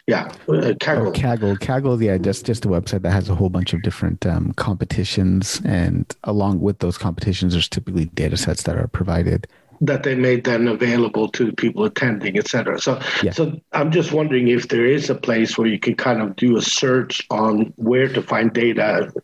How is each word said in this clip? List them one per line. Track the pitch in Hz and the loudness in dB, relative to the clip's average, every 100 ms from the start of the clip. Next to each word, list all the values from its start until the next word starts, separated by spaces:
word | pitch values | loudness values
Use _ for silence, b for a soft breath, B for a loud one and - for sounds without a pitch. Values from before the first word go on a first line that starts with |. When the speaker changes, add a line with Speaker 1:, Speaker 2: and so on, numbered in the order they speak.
| - | -2
Speaker 1:
Yeah, | - - - - | -2 -2 -10 -2
uh, | 156 117 104 | 0 0 0
Kaggle. | - 143 110 | 0 0 0
Speaker 2:
Oh, | |
Kaggle. | - 135 117 104 98 | 0 0 0 0 0
Kaggle, | - 131 139 120 | 0 0 0 2
yeah, | 110 95 | 2 2
just, | 92 95 - | 0 -2 -2
just | 110 | -2
a | 104 | 0
website | 87 87 98 | 0 0 -2
that | 92 | 0
has | 98 92 | 0 2
a | 87 | 2
whole | 95 | 2
bunch | 92 92 | 0 -2
of | 85 | -2
different, | 85 - 87 85 90 | -2 -2 -2 -2 0
um, | 82 85 | 0 -2
competitions. | - - 92 90 - 92 - 92 95 95 - - | -2 -4 -2 -2 -2 -2 0 2 2 0 -4 -2
And | 98 87 85 85 - | 0 2 0 -4 -6
along | - 104 98 95 | -4 0 0 2
with | 98 101 | 0 0
those | 87 85 | -2 -2
competitions, | - 82 - 90 92 | -4 -2 -2 0 0
there's | 87 - | 0 -2
typically | - - 92 78 | -4 -4 -2 -2
data | - 78 - | -2 -2 -2
sets | - 78 | -2 -2
that | - 85 | -2 -2
are | - | -2
provided. | - 92 85 87 85 - b b b | -2 -2 0 0 0 -4 b b b
Speaker 1:
That | 156 135 | 0 0
they | 139 127 | 0 2
made | 127 123 123 | 2 2 2
then | 117 120 | 2 2
available | 110 123 120 117 107 107 | 2 2 2 2 0 -2
to | - 120 | 0 -2
people | - 117 - | 0 -2 0
attending, | 104 - 127 104 101 98 | -2 0 -2 0 -2 -2
et | 104 | -2
cetera. | 123 107 - | -2 -2 -2
So, | - 127 B B | -2 -2 B B
Speaker 2:
Yeah. | 98 | -2
Speaker 1:
so | - 160 - - | 0 -2 -4 -8
I'm | 151 151 | -2 2
just | 170 160 | 2 2
wondering | 151 151 127 120 | 0 2 2 4
if | 120 120 | 2 2
there | 123 120 | 2 4
is | 143 - | 2 0
a | 127 | -2
place | - 113 113 - | 0 0 0 2
where | 113 | 0
you | 101 | 2
can | - 110 | -2 -2
kind | 131 110 | 0 0
of | 107 95 | -2 0
do | 123 113 | 2 4
a | |
search | - - 135 127 123 - - | 2 0 2 2 0 -6 -4
on | 107 110 107 107 - | -2 2 2 0 -2
where | 113 127 135 | 0 2 2
to | 135 | 0
find | 95 110 113 | -2 0 0
data, | 120 117 107 107 101 104 - | 2 2 2 2 0 -2 -6